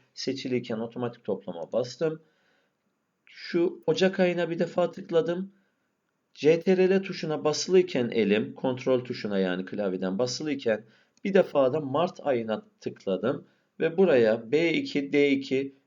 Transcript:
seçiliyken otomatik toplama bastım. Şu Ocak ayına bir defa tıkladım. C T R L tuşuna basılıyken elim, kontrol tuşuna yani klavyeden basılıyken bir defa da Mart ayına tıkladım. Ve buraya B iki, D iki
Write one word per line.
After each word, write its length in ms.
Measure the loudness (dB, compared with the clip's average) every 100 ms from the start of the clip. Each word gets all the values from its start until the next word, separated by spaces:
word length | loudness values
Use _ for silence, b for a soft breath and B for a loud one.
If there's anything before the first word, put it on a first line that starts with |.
| b
seçiliyken 640 | -8 -6 -6 -2 -4 -2 -6
otomatik 460 | -6 -6 -8 -8
toplama 480 | -6 -6 -6 -12 -4
bastım. 500 | -4 -4 -4 -4 -4 _ _ _ _ _ _ _ _ _ _
Şu 580 | _ -20 -6 0 0 -2 -2
Ocak 340 | 2 2 2
ayına 300 | 0 2 -2
bir 80 | -2
defa 340 | -2 0 -2
tıkladım. 600 | -4 0 0 2 -2 -6 _ _ _ _ _ _ _ _
C 260 | 0 4 4
T 160 | 4 4
R 140 | 4
L 120 | 4
tuşuna 420 | 0 -8 -6 -2
basılıyken 640 | -2 -2 4 4 4 0 0
elim, 460 | 2 2 2 0
kontrol 500 | -4 -4 -2 2 0
tuşuna 340 | 0 -8 -4 0
yani 260 | 0 -2
klavyeden 540 | -6 -4 -4 -2 -2 -2
basılıyken 680 | -2 -4 -6 -4 -2 -2 b b b b
bir 100 | 0
defa 380 | 2 2 2 2
da 80 | 0
Mart 460 | -2 -2 -2 -2 -2
ayına 400 | -2 -2 -6 -6 _
tıkladım. 640 | -12 -8 -4 -2 -2 -4 b b b -4
Ve 160 | -4 2
buraya 560 | 4 6 4 2 0
B 200 | 0 2
iki, 400 | 0 -2 -4 0
D 180 | 2 4
iki 440 | 2 0 -2 -2 -10